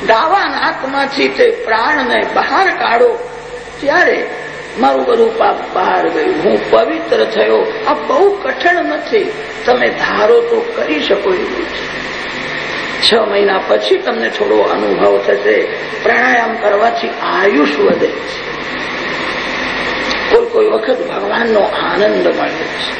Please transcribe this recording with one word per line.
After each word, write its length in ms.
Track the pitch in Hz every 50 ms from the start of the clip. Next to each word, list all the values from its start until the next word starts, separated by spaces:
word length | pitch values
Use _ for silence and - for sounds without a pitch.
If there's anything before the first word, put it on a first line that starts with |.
| 196
ડાવા 380 | 196 226 226 302 320 370 392 359
નાકમાંથી 840 | 311 277 262 - 311 320 - - 269 277 277 277 262 - 269 277 262
તે 220 | - - 254 233
પ્રાણને 760 | 214 - - 220 226 220 233 277 302 285 262 240 233 220 196 - -
બહાર 340 | 196 - - - 330 392 370
કાઢો 480 | 294 - 240 220 226 240 247 480 440 - - - - - - - - - - - - -
ત્યારે 500 | - 277 294 349 349 285 - - - - - - - - - - - - - 185
મારું 260 | 240 277 269 269 254
બધું 340 | 247 233 226 226 220 208 226
પાપ 180 | 220 190 - - - - -
બહાર 340 | 185 185 185 185 180 165 165
ગયું. 340 | 160 156 151 - - - -
હું 260 | 208 - 208 - -
પવિત્ર 540 | - 659 - - 160 320 - - 247 220 220
થયો. 420 | - - 202 214 220 220 214 185 - - - - 262
આ 60 | 294
બહુ 440 | 294 - - 254 285 381 403 403 -
કઠણ 420 | - 269 262 - - 349 359 339 311
નથી, 480 | 302 302 302 - - 247 214 180 - - - - - - - -
તમે 240 | 240 247 247 214 -
ધારો 520 | 202 - - - - 202 208 214 233 233
તો 320 | 233 - 233 220 - - -
કરી 260 | - - - 311 302
શકો 280 | - - 196 - - 202
એવું 340 | 185 175 151 - 127 180 165
છે. 400 | - - - - - - - - - - - - - - - - - - - - - - - - - - -
છ 120 | - - 208
મહિના 460 | 233 214 196 196 202 202 196 190 185 - -
પછી 300 | 214 214 - - 370 -
તમને 300 | - - 226 113 - -
થોડો 300 | - - 104 98 107 107
અનુભવ 600 | 101 85 85 95 104 104 92 85 98 101 98 98 -
થશે. 300 | - 98 98 - 104 107 95 78 - - - - - - -
પ્રાણાયામ 540 | - 214 233 262 247 254 254 240 233 220 220 -
કરવાથી 460 | - 208 202 208 226 233 233 - - -
આયુષ 680 | - - - - - 185 196 208 226 285 294 - - -
વધે 280 | 403 - - - -
છે. 340 | - - - - - - - - - - - - - 127 123 - - - - - - - - - - - - - - - - - - - - - - - - - - - - - -
કોઈ 160 | - 480 466
કોઈ 200 | - - - 214
વખત 320 | - 214 220 - - 254 - - -
ભગવાનનો 520 | - 185 196 202 214 226 233 233 220 208
આનંદ 680 | 185 170 151 - - 170 175 180 208 214 214 190 175
મળે 400 | 175 165 - - - - - - - -
છે 180 | - - - -